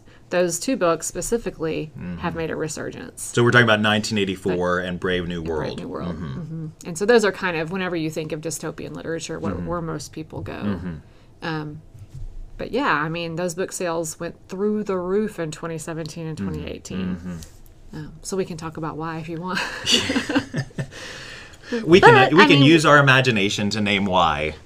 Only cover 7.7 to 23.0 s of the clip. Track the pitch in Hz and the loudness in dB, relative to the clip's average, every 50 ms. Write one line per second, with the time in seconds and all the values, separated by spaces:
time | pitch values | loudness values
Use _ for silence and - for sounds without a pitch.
7.7 | 185 196 185 180 180 170 156 156 156 175 156 156 165 156 156 165 156 - - 156 | -4 -4 -4 -2 -2 -2 -4 -4 -4 -6 -6 -6 -6 -8 -6 -8 -8 -8 -8 -8
8.7 | 160 156 147 - 151 170 170 160 165 165 160 - 165 165 156 202 185 175 175 165 | -10 -10 -10 -12 -12 -10 -8 -8 -8 -8 -8 -8 -8 -6 -6 -4 -4 -4 -4 -6
9.7 | 170 175 165 160 156 151 151 - - 160 156 - - 160 147 - - - - - | -6 -6 -6 -6 -8 -8 -10 -12 -12 -14 -14 -12 -12 -12 -10 -10 -10 -6 -4 -4
10.7 | - - - - - - - - - - - - - - - 170 160 156 151 151 | -4 -4 -6 -8 -10 -10 -14 -18 -20 -20 -20 -20 -18 -12 -8 -8 -6 -6 -6 -8
11.7 | 151 156 - - - - - - - - - - - - - - - - - - | -12 -14 -16 -20 -20 -20 -20 -18 -14 -12 -12 -12 -10 -12 -14 -12 -12 -10 -8 -6
12.7 | - 240 285 233 160 147 151 160 160 170 170 165 165 160 180 180 160 180 190 - | -4 -2 0 0 0 0 0 -2 -4 -6 -6 -6 -6 -4 -4 -4 -4 -4 -6 -6
13.7 | - - 185 170 165 165 170 160 - - 175 170 - - - - 196 185 202 214 | -6 -6 -4 -4 -4 -4 -4 -6 -8 -10 -10 -12 -12 -14 -16 -12 -6 -4 -2 -2
14.7 | 214 214 208 208 190 185 175 180 190 208 220 202 208 - 165 156 151 - - 165 | -2 -2 -2 -2 -4 -2 -2 -2 0 0 -2 -2 -4 -6 -8 -8 -8 -8 -8 -8
15.7 | 165 160 - - 165 156 165 156 - 170 165 160 156 156 196 190 170 151 147 - | -8 -8 -8 -8 -8 -8 -8 -10 -10 -10 -10 -8 -8 -6 -6 -6 -6 -6 -8 -10
16.7 | - - - - 92 92 92 92 90 85 87 90 87 82 82 - - - - - | -10 -12 -12 -10 -8 -6 -4 -4 -6 -6 -8 -10 -10 -10 -12 -14 -18 -20 -20 -20
17.7 | - - - - - 156 151 143 156 156 - - 196 190 185 180 180 156 160 160 | -20 -20 -20 -16 -14 -14 -14 -14 -16 -16 -12 -6 -4 -4 -4 -4 -6 -10 -10 -10
18.7 | 160 165 160 156 - 151 160 165 160 160 160 160 170 156 175 185 185 180 - - | -10 -8 -8 -8 -6 -6 -8 -6 -6 -8 -8 -8 -8 -8 -6 -6 -4 -4 -4 -6
19.7 | - - - - - - - - 254 254 - - 262 269 - - - 220 135 - | -8 -6 -2 0 0 0 0 0 -2 -2 -2 -2 -2 -2 -2 -2 -4 -6 -6 -6
20.7 | - - 135 - - - - - - - - - - - - - - - - - | -6 -10 -10 -10 -10 -14 -16 -14 -14 -16 -16 -16 -16 -18 -18 -20 -20 -20 -10 -6
21.7 | 240 233 226 - 165 196 - 440 466 403 381 - 147 165 202 185 170 143 135 143 | -6 -4 4 6 8 10 12 12 10 10 8 8 8 8 8 8 8 8 8 8
22.7 | 165 160 151 156 147 147 | 8 8 8 8 8 8